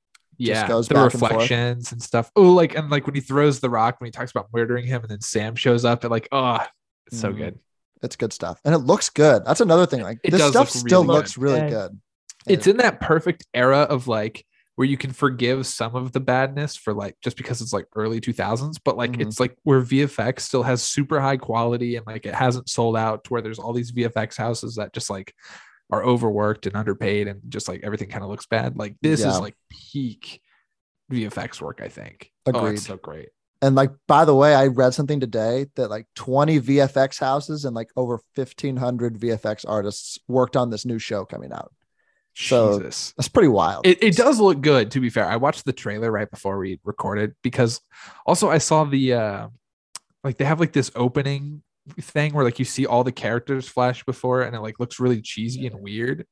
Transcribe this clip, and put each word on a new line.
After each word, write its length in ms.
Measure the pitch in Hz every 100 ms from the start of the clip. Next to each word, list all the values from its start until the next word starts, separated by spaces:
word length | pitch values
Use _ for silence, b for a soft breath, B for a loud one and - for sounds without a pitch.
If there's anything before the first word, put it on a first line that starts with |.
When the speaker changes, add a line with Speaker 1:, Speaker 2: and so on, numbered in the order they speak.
| _ _ _ -
Speaker 1:
just 80 | 117
Speaker 2:
Yeah, 200 | 110 107
Speaker 1:
goes 200 | 117 113
Speaker 2:
the 60 |
Speaker 1:
back 180 | 139 127
and 80 | 123
forth. 120 | 113
Speaker 2:
reflections 600 | 113 117 120 120 123 120
and 100 | 117
stuff. 280 | - 117 117
Oh, 160 | 208 185
like, 220 | 180 156
and, 160 | 156 151
like, 160 | 147 143
when 80 |
he 60 | 139
throws 400 | 127 139 147 127
the 100 | 127
rock, 300 | 117 117 -
when 60 | 117
he 40 |
talks 180 | 117 123
about 160 | 113 101
murdering 320 | 117 113 120 123
him, 160 | 127
and 80 | 110
then 100 | 104
Sam 340 | - 107 107
shows 300 | 117 131 120
up, 180 | 120 120
and, 80 | 120
like, 180 | 113 -
oh, 260 | 135 127 113 - _ _ _ -
it's 140 | 117
so 80 | 104
Speaker 1:
Mm-hmm. 100 | 98
Speaker 2:
good. 200 | 85 110 _ _ _ _
Speaker 1:
It's 140 | 123 -
good 160 | 113
stuff. 260 | - 87 -
And 100 | 143
it 40 | 160
looks 300 | 127 208 -
good. 360 | - 151 123
That's 160 | - 147
another 260 | 185 170 175
thing. 160 | 127
Like, 160 | 98 113
Speaker 2:
It 80 | 170
Speaker 1:
this 80 | 175
Speaker 2:
does 100 | 143
Speaker 1:
stuff 240 | 233 277
Speaker 2:
look 120 | 127 120
Speaker 1:
still 140 | 185
Speaker 2:
really 100 | 170
Speaker 1:
looks 220 | 156 - 123
Speaker 3:
good. 60 |
Speaker 1:
really 180 | 139 156
Speaker 3:
Good. 100 | 151
Speaker 1:
good. 300 | 113 95 98 _ _ _ - -
Speaker 2:
It's 180 | 185 185
Speaker 1:
And 60 |
Speaker 2:
in 40 | 226
that 220 | 233 -
perfect 460 | - 160 180 170 -
era 280 | 123 127 139
of, 260 | 147 139 123
like, 360 | 110 107 - _ _ _
where 140 | - 135
you 80 | 131
can 160 | 135
forgive 540 | - 139 123 120 135 127
some 280 | - 131
of 180 | 127 127
the 60 | -
badness 580 | 131 127 135 139 147 -
for, 180 | -
like, 200 | 101 101 -
just 160 | 117 -
because 240 | 127 120
it's, 140 | 113
like, 120 | 101 -
early 260 | 107 110 113
two 120 | 120
thousands, 460 | 110 95 113 147 160
but, 180 | - 120
like, 160 | 120
Speaker 1:
Mm-hmm. 80 | 120
Speaker 2:
it's, 180 | 107 107
like, 160 | 123 -
where 160 | 151 135
V 220 | 123 135
F 160 | 139 -
X 260 | 110 131
still 180 | - 131
has 200 | 120 123
super 380 | - - 139 151
high 160 | 135 131
quality 580 | - 113 117 120 120 117
and, 100 | 110
like, 180 | 110
it 100 | 104
hasn't 360 | 87 127 123 -
sold 260 | - 117 113
out 280 | 113 110
to 60 | -
where 120 | 117
there's 160 | 110 110
all 160 | 110
these 160 | 120 120
V 160 | 120 117
F 100 | 110
X 200 | 110 -
houses 400 | 113 117 117 113
that 180 | 101
just, 160 | - -
like, 240 | 98 98 _ B B B B -
are 120 | 101
overworked 640 | 123 123 117 104 107 107 -
and 80 |
underpaid 540 | 101 107 98 98 104 101
and 140 | 101 123
just, 180 | - -
like, 140 | 95
everything 240 | 104 107 98
kinda 180 | 101 95
looks 200 | 104 -
bad. 320 | 113 127 110
Like, 180 | 104 -
this 180 | 156 151
is, 60 | 98
Speaker 1:
Yeah. 100 | 92
Speaker 2:
like, 200 | 101 - _
peak 720 | - - 143 123 - - - _ _ _ _ _ _ -
V 160 | 123 104
F 100 | 101
X 240 | - -
work, 200 | - -
I 60 | 98
think. 440 | - - - - _ 131
Oh, 40 |
Speaker 1:
Agreed. 200 | 123 107
Speaker 2:
it's 140 | 104 -
so 100 | 95
great. 320 | - 76 - _ _ -
Speaker 1:
And, 160 | 135 135
like, 160 | 139 - -
by 160 | 147
the 100 | 156
way, 200 | 135 147
I 140 | 139 139
read 260 | 123 127
something 260 | 127 143 147
today 460 | 123 110 110 127 143 -
that, 140 | 110
like, 160 | 107 - -
twenty 400 | - 131 151 151
V 220 | 120 139
F 160 | 135 139
X 220 | 135 -
houses 480 | 135 143 143 151 139
and, 100 | 117
like, 140 | 113
over 240 | - 123 117 _
fifteen 440 | - 127 - 143 127
hundred 400 | 123 123 120 110
V 140 | 117
F 120 | 110
X 220 | 110 104 -
artists 520 | 107 101 - - - -
worked 300 | 127 123 135
on 140 | 120
this 160 | 107 123
new 120 | 113
show 280 | - 104 -
coming 260 | 52 65
out. 200 | - - _ _ _ _ _ _
So 440 | - - 123 107 101
Speaker 2:
Jesus. 340 | - - -
Speaker 1:
that's 140 | - -
pretty 200 | 254 160
wild. 380 | 101 85 95 185
Speaker 2:
It, 160 | 180
it 140 | 220 180
does 240 | 247 233
look 220 | 196 143
good, 300 | 147 135 107
to 80 | 135
be 100 | 123
fair. 160 | 117 90
I 100 | 117
watched 300 | 139 - 139
the 60 |
trailer 360 | - 107 104 113
right 200 | 107 104
before 260 | - 98 98
we 220 | 95 92
recorded 520 | 101 - 95 104 107 -
because 400 | 127 127 117 - _ B B B
also 240 | - 175 196
I 80 | 160
saw 280 | - 156
the, 280 | 147 139 131
uh, 360 | 120 107 101 110 120 _ _ _ - _ _
like, 140 | 135 -
they 80 | 143
have, 120 | 160
like, 140 | 165
this 180 | 143 -
opening 680 | 113 127 147 139 139 143 151 _ _ - -
thing 320 | - 151 151
where, 100 | 147
like, 160 | 123 120
you 60 |
see 220 | 123 - 135
all 180 | 120
the 80 | 123
characters 560 | - 107 120 131 135 127
flash 340 | - 123 123
before 360 | - 127 127 127
and 140 | 123 117
it, 40 |
like, 200 | 110 107
looks 180 | 120 -
really 220 | 127 117
cheesy 460 | - 107 113 127 123
and 120 | 107
weird. 380 | 101 107 123 151
And 60 | -